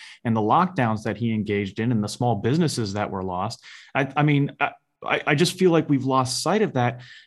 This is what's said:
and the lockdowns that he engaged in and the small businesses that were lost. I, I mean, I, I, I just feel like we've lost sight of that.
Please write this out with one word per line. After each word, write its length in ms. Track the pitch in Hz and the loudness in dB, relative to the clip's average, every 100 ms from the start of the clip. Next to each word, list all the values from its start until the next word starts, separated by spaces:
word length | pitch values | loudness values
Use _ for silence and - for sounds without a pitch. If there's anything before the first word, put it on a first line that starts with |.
| - - | -20 -6
and 120 | 120 113 | -2 0
the 40 | |
lockdowns 640 | 107 151 180 143 113 107 | 2 2 2 0 0 0
that 120 | 110 104 | -4 -4
he 160 | 117 | -2
engaged 460 | 107 101 101 98 110 | -2 -2 -2 -2 -2
in 140 | 117 | 0
and 100 | 110 | 0
the 60 | 104 | -2
small 260 | - 123 | -2 -2
businesses 600 | 104 113 156 160 - 104 | 0 0 0 0 -2 -4
that 140 | 101 104 | -4 -4
were 140 | 98 | -6
lost. 420 | 95 90 107 - - - - | -6 -4 -6 -8 -16 -20 -6
I, 140 | 135 139 147 | -2 -2 2
I 80 | |
mean, 260 | 151 143 143 - | 2 2 0 -2
I, 140 | - - _ _ | -4 -4 _ _
I, 180 | - 147 143 | -4 0 2
I 80 | |
just 240 | 151 175 - | 2 2 2
feel 120 | 185 | 4
like 180 | 165 156 | 4 2
we've 160 | 135 | 0
lost 380 | 131 131 123 - | 2 0 0 -2
sight 200 | 151 214 | -2 0
of 120 | 180 | 0
that. 260 | 127 120 123 - - | 0 0 -2 -12 -20